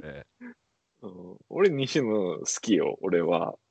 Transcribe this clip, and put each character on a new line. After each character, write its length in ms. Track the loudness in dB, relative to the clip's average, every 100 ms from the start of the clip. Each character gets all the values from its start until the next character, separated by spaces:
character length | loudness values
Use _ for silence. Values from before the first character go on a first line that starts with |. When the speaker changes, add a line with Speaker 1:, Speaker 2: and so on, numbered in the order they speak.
Speaker 1:
れ。 260 | -10 -12 -16 _ -20 -20 _ _ _ _
Speaker 2:
う 60 | -16
ん、 300 | -14 -16 -18 -8
俺、 200 | 2 4
西 320 | 4 0 0
野 380 | 2 2 0 -2
好 60 | -6 -4
き 140 | 2 4
よ、 220 | 4 0
俺 200 | 0 2
は。 360 | 2 2 0 -6 _